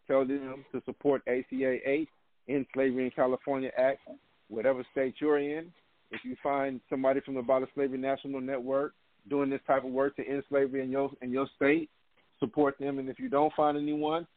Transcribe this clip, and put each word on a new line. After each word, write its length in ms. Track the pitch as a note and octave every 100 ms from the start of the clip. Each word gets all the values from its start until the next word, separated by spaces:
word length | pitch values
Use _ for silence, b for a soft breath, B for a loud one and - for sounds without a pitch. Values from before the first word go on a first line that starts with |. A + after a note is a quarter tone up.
| -
tell 180 | C3+
them 400 | C3 C#3 C3+ C3+ C3+
to 120 | B2+
support 380 | A#2+ A#2 C#3+ C3+ -
A 180 | B2+ B2+
C 140 | C3
A 160 | C3 B2+
eight 240 | C3+ C#3+ D#3+ _ _ _ -
in 180 | C#3 C3
Slavery 320 | C3 C3+ B2+ B2+
in 40 |
California 600 | - C3 B2+ - C#3 C3 -
Act, 300 | C3 C#3 - - _ _ -
whatever 360 | A2 B2 C3 B2
state 220 | - C3 -
you're 200 | D3+ D3
in. 340 | C#3+ D3+ E3+ - _ _ _
If 120 | A2+
you 120 | B2+ B2
find 380 | D3 C#3 C3+ C3 -
somebody 300 | C#3 C3 C3+
from 140 | C3+
the 60 | C3
Abolish 300 | A#2+ C3 C3
Slavery 240 | - C#3 C3
National 420 | C3+ C3+ C#3+ C3+
Network 540 | B2+ C#3 B2 C3+ D3 - _ _ -
doing 220 | C#3+ C#3
this 100 | C3+ -
type 180 | C3+
of 60 | C3
work 240 | B2+ C#3 C#3
to 100 | B2
end 160 | C#3 C3+
slavery 340 | C#3 C#3 C3+
in 80 | C3
your, 200 | C3+ C#3 C#3
in 80 | B2
your 180 | B2+ C#3 -
state, 320 | C#3 D#3 D#3 _ _ _ _ _
support 400 | B2 D3+ C#3+ C#3
them. 200 | C#3 C#3
And 100 | C3
if 100 | C3
you 100 | C3
don't 240 | C#3 D3+
find 220 | - D3+ D3
anyone, 500 | D3 D3+ D3+ E3 F3